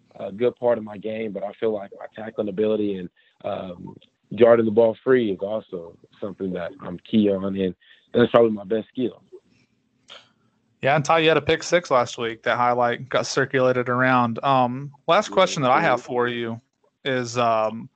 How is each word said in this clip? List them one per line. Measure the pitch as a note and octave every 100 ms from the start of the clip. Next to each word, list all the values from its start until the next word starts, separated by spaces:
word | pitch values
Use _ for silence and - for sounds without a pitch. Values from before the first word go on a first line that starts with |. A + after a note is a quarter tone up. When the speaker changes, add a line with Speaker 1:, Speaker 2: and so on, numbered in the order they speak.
| _ -
Speaker 1:
a | G#2
good | G2 B2 -
part | A#2+ A#2
of |
my | G#2+ G#2
game, | G#2+ A2 A2
but | F#2+
I | G2+ -
feel | A2+
like | G#2 G2 -
my | - -
tackling | A2 - G#2
ability | F#2+ G#2+ G#2+ G#2 F#2+
and, | F2+ _ _ _
um, | G2+ G2 F#2 F2+ F#2+ - _ _ _ G2+
guarding | A#2 A#2 A2
the |
ball | G#2 A2+ G#2+
free | C3 B2+ A2
is | F2+
also | G2+ A2 - F2 E2+ E2+ _ _
something | G#2 F2+ F#2+
that | F2+ E2 -
I'm | F#2 F2 -
key | A2+ G#2
on, | F#2+ G2 F#2+
and | F#2 - _ _ _
that's | A#2 A#2
probably | A#2+ A#2
my | G#2+
best | F#2+ A2 -
skill. | - A2+ - _ - _ _ _ _ _ _ _ - _ _ _ _ _ _
Speaker 2:
Yeah, | B2+
and | D#3
Ty, | C#3+ E3
you | D#3+
had | D3+
a |
pick | D3 D#3+
six | - F3 F3
last | C3 A#2+ -
week. | A2+ A2+
That | B2 A#2
highlight | B2 B2 A#2+ B2+ B2+
got | - -
circulated | C#3+ C3 C3 B2+ B2+ B2
around. | B2 B2+ B2+ A#2+ A2+
Um, | C#3+ C3 B2 B2+ C#3+ - -
last | F#3 G#3+
Speaker 1:
Yeah, |
Speaker 2:
question | F#3+ F3+ E3
that | B2+
I | C#3+
have | E3 A#2+
Speaker 1:
yeah. |
Speaker 2:
for | - B2 A#2+
you | A#2+ A#2 A2+ - _ _ _
is, | C#3 B2+ A#2+ B2
um, | A#2 A2+ A2 A2+ -